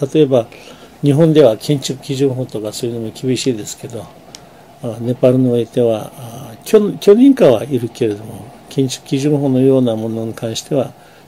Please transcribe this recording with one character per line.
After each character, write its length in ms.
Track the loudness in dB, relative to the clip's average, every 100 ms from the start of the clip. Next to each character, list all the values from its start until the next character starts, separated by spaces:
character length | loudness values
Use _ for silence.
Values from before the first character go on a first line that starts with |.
| -4
例 80 | 0
え 40 | 2
ば、 200 | 2 -2 -10 -20 -20 -20 -4
日 100 | 0
本 200 | 4 4
で 100 | 6
は 140 | 4 4
建 240 | -2 -4
築 200 | -4 -10
基 120 | -8
準 160 | -2 -2
法 160 | -2 -8
と 140 | -8
か 120 | -10
そ 140 | -8 -8
う 40 |
い 20 |
う 80 | -6
の 60 | -10
も 40 |
厳 240 | -8 -4 -2
し 140 | -2
い 60 | -4
で 100 | -6
す 100 | -14
け 120 | -14
ど、 180 | -14 -16 -20 -20 -20 -20 -20 -20 -12
あ、 140 | -10 -6
ネ 140 | -6
パ 140 | 2 2
ー 40 |
ル 60 | 4
に 120 | 2
お 80 | 0
い 80 | -2
て 140 | 0
は、 320 | 0 0 -6 -18
あ、 380 | -18 -16 -18 -18
許-、 280 | 0 2 2 0
許 140 | 4
認 220 | 6 6
可 120 | 6 4
は 180 | 4
い 140 | 0 -4
る 100 | -4
け 180 | -4 -4
れ 80 |
ど 100 | -4
も、 220 | -10 -16 -18 -20 -10
建 200 | -4 -4
築 180 | -4 -6
基 120 | -2
準 180 | 0 0
法 120 | 0
の 120 | 2
よ 200 | 4 4
う 20 |
な 140 | 2 -2
も 120 | -4
の 160 | -6
に 100 | -8
関 220 | -8 -8 -8
し 60 |
て 120 | -6
は 180 | -4 -4 -8 -20 -20